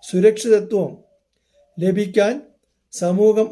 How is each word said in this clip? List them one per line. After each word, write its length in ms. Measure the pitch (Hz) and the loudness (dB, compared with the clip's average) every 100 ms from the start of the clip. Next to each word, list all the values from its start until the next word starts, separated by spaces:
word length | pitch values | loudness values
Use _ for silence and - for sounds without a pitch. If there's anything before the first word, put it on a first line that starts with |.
സുരക്ഷിതത്വവും 1040 | - 180 214 214 233 208 - 202 151 - _ _ _ _ _ _ _ 165 | -6 2 2 2 2 0 0 -4 -4 -8 _ _ _ _ _ _ _ -6
ലഭിക്കാൻ 600 | 185 185 196 208 208 294 - _ _ _ _ | -2 -2 -2 0 0 -2 -12 _ _ _ _
സമൂഹം 560 | - 175 190 214 214 220 | -6 -2 2 2 2 -2